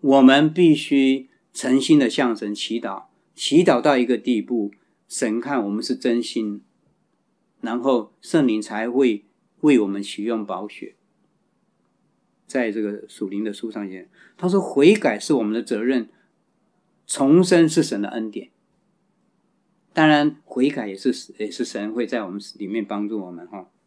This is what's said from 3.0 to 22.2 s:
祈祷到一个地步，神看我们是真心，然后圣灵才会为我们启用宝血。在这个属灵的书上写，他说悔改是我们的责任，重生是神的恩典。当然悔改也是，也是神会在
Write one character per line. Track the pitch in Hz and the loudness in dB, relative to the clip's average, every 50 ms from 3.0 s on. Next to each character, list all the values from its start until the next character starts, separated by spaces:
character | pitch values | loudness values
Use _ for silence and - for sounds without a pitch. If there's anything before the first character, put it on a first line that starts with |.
| - _ _ _ _ _ _ | -16 _ _ _ _ _ _
祈 | - - - 135 160 180 | -10 -6 2 4 4 6
祷 | 185 143 120 | 6 4 4
到 | 123 151 143 127 | 4 2 2 2
一 | 127 | 2
个 | 117 127 | 2 0
地 | 110 - - 123 107 | -2 0 -2 -2 -2
步， | - - 123 117 104 101 - _ _ _ _ _ _ _ | -2 -2 -4 -4 -4 -4 -8 _ _ _ _ _ _ _
神 | - - 139 113 107 117 | -8 -6 -4 -2 -2 -4
看 | 120 139 143 131 110 | -4 -4 -4 -4 -4
我 | 101 | -4
们 | 101 107 123 | -4 -6 -4
是 | - 131 | -6 -8
真 | - - 131 117 120 117 | -4 -2 -2 -2 0 -2
心， | - - 120 110 107 101 104 _ _ _ _ _ _ _ _ _ _ _ _ _ _ _ _ _ _ _ _ | -4 -6 -6 -6 -6 -8 -10 _ _ _ _ _ _ _ _ _ _ _ _ _ _ _ _ _ _ _ _
然 | - 117 117 123 | -8 -6 -6 -4
后 | 123 135 131 120 104 - _ _ _ | 0 0 0 0 -2 -6 _ _ _
圣 | - - 165 143 | -2 0 2 2
灵 | 123 110 110 107 | 2 0 -2 -4
才 | - 113 104 113 120 | -6 -8 -6 -6 -4
会 | 120 131 139 123 110 104 _ _ _ _ _ _ _ _ | 0 2 2 2 0 -2 _ _ _ _ _ _ _ _
为 | - 151 143 120 | 2 4 4 4
我 | 107 | 4
们 | 98 98 98 98 | 0 -4 -8 -8
启 | 98 - - 104 | -10 -10 -8 -6
用 | 113 117 113 104 | -6 -6 -6 -6
宝 | 98 95 90 98 | -8 -8 -10 -10
血。 | 104 - - - - _ _ _ _ _ _ _ _ _ _ _ _ _ _ _ _ _ _ _ _ _ _ _ _ _ _ _ _ _ _ _ | -12 -14 -16 -18 -20 _ _ _ _ _ _ _ _ _ _ _ _ _ _ _ _ _ _ _ _ _ _ _ _ _ _ _ _ _ _ _
在 | _ - 131 123 113 | _ -4 -4 -2 -2
这 | 101 113 | -4 -4
个 | 107 104 104 104 - - | -4 -6 -6 -8 -14 -18
属 | - - 107 95 | -12 -10 -10 -8
灵 | 98 101 110 | -6 -6 -6
的 | 107 101 | -8 -8
书 | - - 113 | -10 -12 -10
上 | 110 113 104 98 | -10 -10 -10 -10
写， | 92 92 90 _ _ _ - _ _ _ | -12 -14 -18 _ _ _ -20 _ _ _
他 | - 185 | -4 0
说 | 180 196 | 0 0
悔 | 185 - - 139 143 170 214 | -2 0 0 6 6 6 6
改 | 208 - 147 110 104 | 6 2 -2 -2 -2
是 | - - 160 | -2 -2 0
我 | 131 110 | 0 0
们 | 104 107 | -2 -4
的 | 117 117 | -6 -4
责 | - 127 104 110 | -4 -6 -4 -2
任， | 123 135 123 113 - _ _ _ _ _ _ _ _ _ _ _ _ _ _ _ _ _ _ _ | -2 -2 -2 -4 -6 _ _ _ _ _ _ _ _ _ _ _ _ _ _ _ _ _ _ _
重 | _ - - 139 135 151 175 185 | _ -4 -2 2 6 6 6 6
生 | 180 185 170 165 156 | 6 4 4 4 4
是 | 160 170 151 | 4 0 0
神 | - - 101 | 0 -2 -6
的 | 101 95 | -6 -8
恩 | - 117 110 110 | -6 -8 -10 -8
典。 | 104 110 95 _ _ _ _ _ _ _ _ _ _ _ _ _ _ _ _ _ _ _ _ _ _ _ _ _ _ _ _ _ _ | -10 -14 -16 _ _ _ _ _ _ _ _ _ _ _ _ _ _ _ _ _ _ _ _ _ _ _ _ _ _ _ _ _ _
当 | 160 156 | 2 4
然 | 156 151 147 147 151 151 - _ | 4 6 4 4 0 -2 -4 _
悔 | _ - 127 127 147 | _ -2 0 0 0
改 | 143 - 113 101 | 0 -4 -10 -10
也 | 95 | -12
是， | 98 - 131 120 - - - - _ | -4 -4 -4 -4 -4 -10 -20 -12 _
也 | 107 104 | -10 -10
是 | - - 123 | -8 -8 -10
神 | - - 117 101 107 | -8 -6 -8 -8 -6
会 | 110 117 120 | -6 -6 -6
在 | 107 - 120 | -4 -4 -6